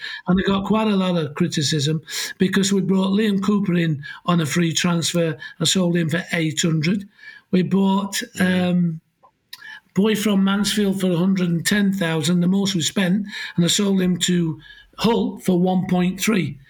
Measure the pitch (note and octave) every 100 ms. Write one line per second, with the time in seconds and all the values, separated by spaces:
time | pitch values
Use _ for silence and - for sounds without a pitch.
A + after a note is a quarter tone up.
0 | - - - F#3 G3 G3 G3 G#3+ A3 G3
1 | F#3 F3 D3 C#3+ E3+ - C#3 D#3 C#3+ D#3+
2 | - - - - F#3 G3 G3 G3 - F#3+
3 | F#3+ G3 A3 G3 G3 G#3 G3 F3 E3+ C#3+
4 | D3 - - F3 D#3 F3+ E3 D3+ F#3 E3+
5 | D#3+ F3 E3 D#3 - - E3 G3 F3 E3+
6 | E3 D#3+ - F3 D#3+ - F3 D#3+ D3+ G3+
7 | - _ - - _ F#3 F3+ F#3+ G3 F#3+
8 | G3 - - - F#3 F#3 F3+ F3+ F3 D#3+
9 | - _ _ _ _ - - - - -
10 | G#3+ G3+ G#3 G3 G3 G3 G3+ G#3 G3+ F#3+
11 | F#3 E3 F#3 F#3+ F3+ E3+ D#3+ G#3 G3+ G3
12 | E3 D#3+ D3+ F3+ F3 G3 G3 F#3 D3 -
13 | F3+ G3 G3 - - - E3+ - G3+ F#3+
14 | F#3 F3+ - F3+ E3 D3 - - - -
15 | G#3+ A#3+ - - - F3+ F#3 F#3 - F3+
16 | F3+ F#3 - G#3 D3+ - -